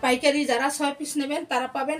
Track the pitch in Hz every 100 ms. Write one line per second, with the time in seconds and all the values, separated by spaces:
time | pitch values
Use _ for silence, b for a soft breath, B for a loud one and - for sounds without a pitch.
0 | 254 254 285 294 285 240 269 - 294 277
1 | 294 302 277 302 - 254 262 277 269 302